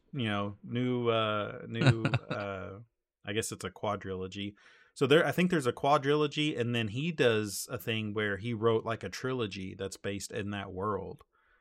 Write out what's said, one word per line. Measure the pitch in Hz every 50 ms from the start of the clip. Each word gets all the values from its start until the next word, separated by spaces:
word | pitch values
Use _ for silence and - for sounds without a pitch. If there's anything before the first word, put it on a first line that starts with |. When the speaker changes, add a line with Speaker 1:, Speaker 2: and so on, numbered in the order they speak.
| _ _
Speaker 1:
you | - 135 113 107
know, | 101 101 101 104 104 - -
new, | 127 117 120 127 127 123 123 120 117
uh, | 113 113 110 107 107 104 104 110 117 - - 113
new, | 113 113 143 131 113 113 113 107 120
Speaker 2:
<laughs> |
Speaker 1:
uh, | - - - - 107 101 101 98 95 92 95 95 113 117 - _ _ _ _ _ _ -
I | 101
guess | 104 110 107 -
it's | 107 92 -
a | 90
quadrilogy. | - - 107 104 101 95 92 95 95 92 92 92 95 101 101 101 101 - - - - - - _ _
So | - 143
there, | 123 143 170 156
I | 143
think | - 175 180 180
there's | 190 156 123
a | 123
quadrilogy, | - - 143 139 151 143 135 143 151 151 151 143 143 151 147 151 139 127
and | 117 120 120
then | 117 110 101
he | 107 131 156 180
does | 156 147 135 120 110 107 107 101 98 - - -
a | 131 107
thing | - 117 110 110 107 104
where | 101 110 104 104 98
he | 90 107 120 117
wrote, | 101 113 113 113 110 -
like, | 113 113 - 104
a | 92
trilogy | - - - 127 131 123 113 98 98 101 95 95 95
that's | 95 98 95 -
based | - - 101 101 98 98 -
in | - 110 101 101
that | 104 101 101 98
world. | 90 92 101 107 98 92 90 87 - - - _ _ _ _ _ _ _